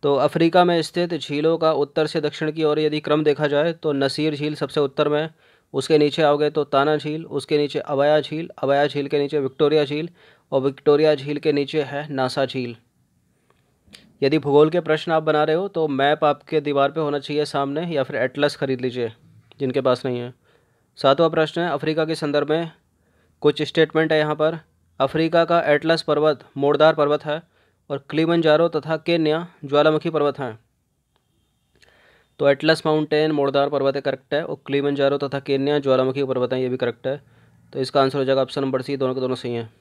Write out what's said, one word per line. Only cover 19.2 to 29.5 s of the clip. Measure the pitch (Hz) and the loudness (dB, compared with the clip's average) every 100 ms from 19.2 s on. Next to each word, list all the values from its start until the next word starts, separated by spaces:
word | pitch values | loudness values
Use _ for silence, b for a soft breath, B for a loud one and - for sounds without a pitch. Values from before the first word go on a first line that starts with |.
| _ - _ _ | _ -20 _ _
जिनके | 139 131 | -4 0
पास | 127 127 135 | 0 0 -2
नहीं | 123 | -6
है। | 120 - _ _ _ _ _ - | -8 -16 _ _ _ _ _ -2
सातवां | - 143 165 | 2 4 2
प्रश्न | 165 156 - | 2 -2 -2
है, | 175 | -4
अफ्रीका | 139 151 156 156 | -2 -2 -2 -2
के | 160 | -2
संदर्भ | 151 147 143 | -2 -2 0
में | 156 165 _ _ _ _ _ _ _ | -2 -4 _ _ _ _ _ _ _
कुछ | 147 147 | 0 0
स्टेटमेंट | 151 - 156 156 160 | -4 0 2 2 2
है | 156 | 2
यहाँ | 151 151 | 0 0
पर। | 156 160 _ _ _ _ | -2 -2 _ _ _ _
अफ्रीका | 135 160 160 170 170 | -2 0 2 2 2
का | 170 151 | 2 2
एटलस | 147 160 165 | 0 2 -2
पर्वत | - 147 156 143 - - | 0 0 2 0 -6 -2
मोड़दार | 139 147 156 151 | 0 6 4 4
पर्वत | 147 147 151 | 0 0 -2
है | 151 - _ _ _ _ | -8 -10 _ _ _ _
और | 139 _ | -10 _
किलिमंजारो | 151 165 170 156 151 170 | -2 2 2 4 4 4
तथा | 160 147 160 | 0 -4 -6
केन्या | - 170 156 160 175 | 0 0 2 0 -4